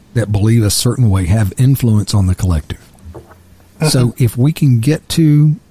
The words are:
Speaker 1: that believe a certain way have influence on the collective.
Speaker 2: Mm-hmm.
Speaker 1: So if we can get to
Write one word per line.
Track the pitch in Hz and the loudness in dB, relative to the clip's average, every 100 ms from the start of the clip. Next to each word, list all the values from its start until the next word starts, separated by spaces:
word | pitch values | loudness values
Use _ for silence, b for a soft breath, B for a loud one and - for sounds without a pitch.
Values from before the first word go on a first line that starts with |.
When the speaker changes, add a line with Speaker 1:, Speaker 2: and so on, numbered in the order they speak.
| _ | _
Speaker 1:
that | 120 101 | -6 -2
believe | 104 110 117 | -2 0 2
a | 104 | 0
certain | - 123 120 117 | -2 -2 0 0
way | 98 | 0
have | 85 110 95 - | 0 0 -2 0
influence | 131 135 120 107 98 | 0 2 0 0 0
on | 104 92 | 0 0
the | |
collective. | 90 95 80 - - - - - | 0 -2 -2 -6 -12 -18 -20 -20
Speaker 2:
Mm-hmm. | - - - _ _ _ - 156 | -20 -20 -20 _ _ _ -6 -2
Speaker 1:
So | 143 120 - | 0 0 0
if | 120 123 | -2 0
we | 135 | -2
can | - 147 117 | 0 2 2
get | 120 156 - | 0 -2 -4
to | - 156 147 151 151 _ | 0 2 4 2 0 _